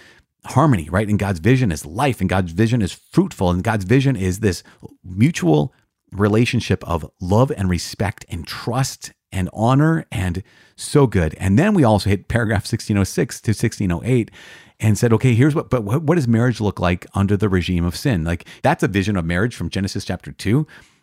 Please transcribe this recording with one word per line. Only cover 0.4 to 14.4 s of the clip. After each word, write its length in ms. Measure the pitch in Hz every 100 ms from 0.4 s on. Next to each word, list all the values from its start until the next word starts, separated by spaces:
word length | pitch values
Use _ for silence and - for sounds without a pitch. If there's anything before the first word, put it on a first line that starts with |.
| -
harmony, 420 | 127 156 101 76
right? 180 | 90 104
In 120 | 101
God's 200 | 98 87
vision 320 | 98 131 117
is 140 | 78
life, 380 | 73 95 143 113
and 80 | 95
God's 220 | 92 87
vision 280 | 82 113 123
is 120 | 92
fruitful, 580 | - _ - 98 - 90
and 120 | 90
God's 220 | 113 110
vision 320 | 92 135 135 110
is 240 | 92 92
this 220 | 104 85 - _ - _
mutual 680 | 90 92 143 - 175 151 143 - _ _ _
relationship 720 | 98 104 107 120 113 - 95 -
of 220 | 82 76 _
love 320 | 87 104 135
and 140 | - 95
respect 560 | 87 - - 95 - -
and 160 | 85 -
trust 680 | - - 120 135 - - - _
and 200 | 95 90
honor, 540 | - 117 135 156 160 -
and 320 | 104 92 87 - _ _ -
so 300 | - 147 131
good. 280 | 98 78 -
And 200 | 95 104
then 160 | 208
we 100 | 202
also 240 | 117 104 95
hit 200 | 101 -
paragraph 360 | 120 110 110
sixteen 320 | - - - 101
oh 80 |
six 340 | 95 - - -
to 100 | -
sixteen 400 | 104 117 - 98
oh 80 | 85
eight 280 | 98 127 101 -